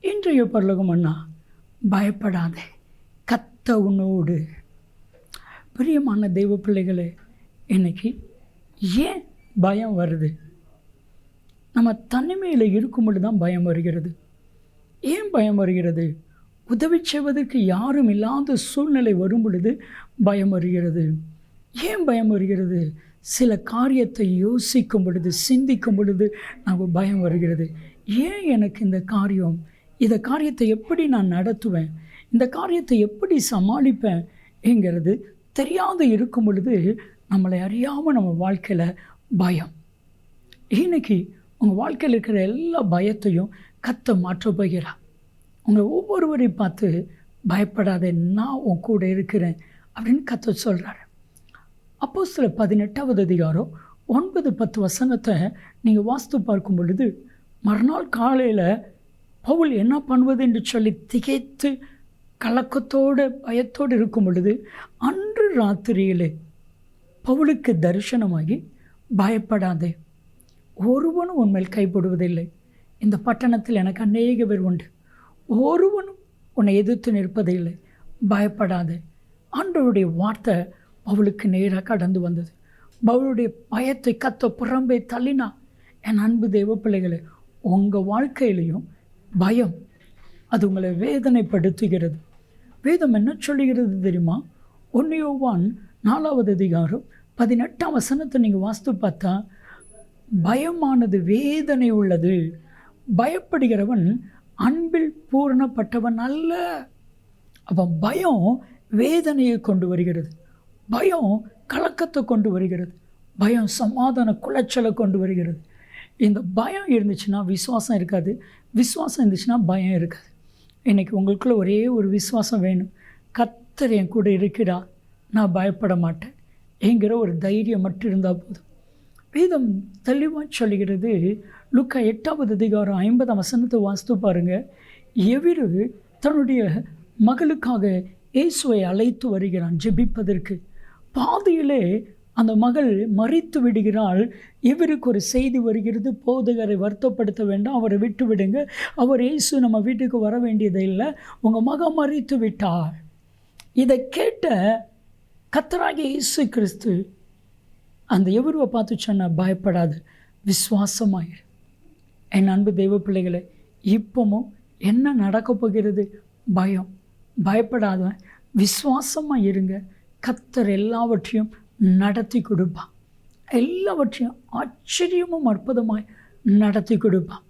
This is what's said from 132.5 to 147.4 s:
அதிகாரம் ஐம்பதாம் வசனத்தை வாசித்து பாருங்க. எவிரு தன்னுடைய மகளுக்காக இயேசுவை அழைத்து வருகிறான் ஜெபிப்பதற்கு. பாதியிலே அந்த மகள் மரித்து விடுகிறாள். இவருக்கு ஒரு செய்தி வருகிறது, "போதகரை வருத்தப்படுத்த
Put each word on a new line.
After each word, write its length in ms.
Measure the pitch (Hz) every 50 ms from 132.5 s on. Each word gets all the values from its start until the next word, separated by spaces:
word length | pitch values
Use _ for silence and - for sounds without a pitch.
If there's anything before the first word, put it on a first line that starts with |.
| 214
அதிகாரம் 460 | 190 220 220 208 214 208 196 196 185
ஐம்பதாம் 360 | 185 214 240 247 262 - 220
வசனத்தை 440 | 196 185 - 262 233 240 240 247 226
வாசித்து 380 | 202 196 202 185 - - 240 190
பாருங்க. 520 | 196 208 180 175 175 180 180 202 - - - - - - - - - - _
எவிரு 720 | 240 185 208 240 277 311 349 349 330 262 190 170 190 214 247 - - _ _ _ _
தன்னுடைய 640 | - 285 302 302 277 240 269 247 220 185 156 214 - - - - - - _ - 220
மகளுக்காக 800 | 220 262 247 339 302 311 - - 247 254 214 190 202 185 185 185 185 - _ _ _
இயேசுவை 520 | _ 262 294 339 - - - 277 226 208 185
அழைத்து 460 | 175 185 196 226 247 - - - 247
வருகிறான் 480 | 202 190 190 202 175 180 170 170 170 165 143
ஜெபிப்பதற்கு. 760 | 226 190 165 240 - - 226 214 180 202 185 - - 196 175 - - - - - - - _ - -
பாதியிலே 920 | - 269 254 254 - 403 403 403 330 330 302 277 285 254 196 175 190 220 226 - - _ _ _ _
அந்த 220 | - 226 220 220
மகள் 520 | 214 226 247 240 302 285 247 208 190 214 233
மரித்து 540 | 202 190 220 240 302 330 330 226 - 302
விடுகிறாள். 720 | 247 240 208 220 208 214 202 220 220 190 180 190 220 240 - - - - _ _
இவருக்கு 500 | - 247 277 339 349 330 311 254 254 247
ஒரு 120 | 226 202
செய்தி 380 | 180 - - 254 262 269 240 262
வருகிறது, 640 | 233 226 214 226 202 226 214 226 202 269 214 - - 240
"போதகரை 480 | 247 262 220 220 240 233 220 202 208
வருத்தப்படுத்த 680 | 190 196 208 208 202 - 254 - - 233 208 202 -